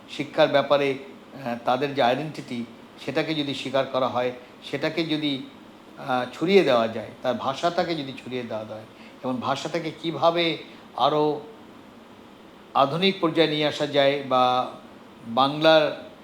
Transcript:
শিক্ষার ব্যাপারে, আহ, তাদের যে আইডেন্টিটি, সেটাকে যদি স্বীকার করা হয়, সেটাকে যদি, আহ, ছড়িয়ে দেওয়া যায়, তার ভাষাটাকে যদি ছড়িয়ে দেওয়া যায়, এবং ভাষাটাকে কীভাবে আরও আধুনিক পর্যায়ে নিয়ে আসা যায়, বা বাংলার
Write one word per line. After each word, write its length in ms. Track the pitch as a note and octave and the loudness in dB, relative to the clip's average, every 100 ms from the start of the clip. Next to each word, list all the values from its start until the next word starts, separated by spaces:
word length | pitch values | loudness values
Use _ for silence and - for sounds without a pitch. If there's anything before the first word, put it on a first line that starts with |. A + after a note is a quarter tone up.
| - | -16
শিক্ষার 380 | - D3 - D3+ | -10 -6 2 4
ব্যাপারে, 460 | C#3 C#3 C#3+ C#3 C3 - - - C#3 B2 | 4 4 2 2 -2 -8 -18 -18 -12 -8
আহ, 120 | A#2 - | -6 0
তাদের 300 | B2+ C#3+ C3+ | 0 0 2
যে 80 | |
আইডেন্টিটি, 640 | B2 C3 D#3 D3 C#3 B2 A#2 - - - - | 2 2 -2 -8 -10 -8 -8 -12 -20 -16 -6
সেটাকে 300 | D3+ D3+ D#3 | -2 -2 -2
যদি 200 | C#3+ C3 | -2 -4
স্বীকার 320 | C3+ C3+ C3 | -2 -2 0
করা 220 | B2+ B2 | 0 0
হয়, 240 | A2+ B2+ B2 - - - | 0 -2 -4 -14 -18 -8
সেটাকে 340 | C#3+ D#3 D#3 D#3+ | -4 -2 -2 -2
যদি, 380 | D3+ D3+ C3+ - - - - - - | 0 -2 -4 -8 -18 -20 -20 -20 -14
আহ, 260 | C#3 B2+ B2 | -4 -2 -2
ছড়িয়ে 300 | - E3 G3 | -4 4 6
দেওয়া 260 | D3+ A#2+ A2+ | 6 4 4
যায়, 220 | A2 G#2+ - | -2 -10 -6
তার 120 | B2+ A#2 | -4 -2
ভাষাটাকে 600 | B2+ C3+ E3+ E3+ D#3 E3 | -2 -2 -2 0 -2 -4
যদি 180 | C3+ | -6
ছড়িয়ে 300 | C3 - B2 | -10 -10 -8
দেওয়া 220 | A#2 A2 A2 | -6 -8 -8
যায়, 200 | A2 - - - - B2+ | -12 -16 -20 -20 -10 -6
এবং 120 | B2+ | -4
ভাষাটাকে 520 | A2+ C3+ D#3+ E3+ D#3+ C#3+ | -2 -4 -4 -4 -6 -6
কীভাবে 560 | E3 D3 E3 E3+ E3+ D3 - - - - | -6 2 2 4 0 -2 -8 -18 -12 0
আরও 440 | C3 D3+ D3+ D3 - - - - - - - - - - - - - B2 | 2 4 2 0 -6 -20 -20 -20 -20 -20 -20 -20 -20 -20 -20 -20 -4 2
আধুনিক 460 | C#3 D#3 F#3+ F#3+ | 2 2 0 0
পর্যায়ে 300 | E3 D#3 D#3 | 0 2 2
নিয়ে 160 | D3+ D3+ | 2 -2
আসা 200 | D3 D3 | -2 -2
যায়, 360 | C#3 C#3 C#3+ C3 | 2 2 2 0
বা 420 | B2+ B2+ B2+ A#2+ - - - - - A#2 | 2 4 2 -2 -8 -20 -20 -20 -20 -6
বাংলার 840 | A#2 C#3 D3+ D#3+ D#3+ D3 - - - | 2 2 4 6 6 6 -2 -12 -20